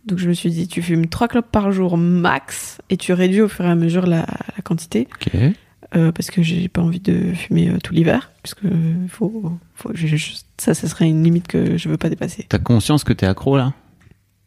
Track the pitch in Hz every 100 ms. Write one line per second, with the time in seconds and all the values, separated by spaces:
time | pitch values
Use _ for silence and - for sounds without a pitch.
0 | 233 180 175 175 180 165 175 - 170 165
1 | 165 - 233 240 226 214 202 190 185 170
2 | 170 175 175 135 - - - - _ 185
3 | - 180 185 196 214 - 180 170 165 175
4 | 180 170 - - - - - 165 - 214
5 | 254 - - 90 127 220 _ _ - 170
6 | 165 165 - - 165 170 180 175 165 175
7 | 196 175 180 175 - 165 175 - - 165
8 | 165 254 - _ - - 196 175 165 170
9 | 180 - 226 220 175 170 _ - - 165
10 | 156 156 - - - - - 160 165 -
11 | 165 156 165 170 175 165 175 170 156 156
12 | 165 170 - - - 107 - 117 - 151
13 | - 113 95 95 135 139 127 - _ _
14 | _ _ _ _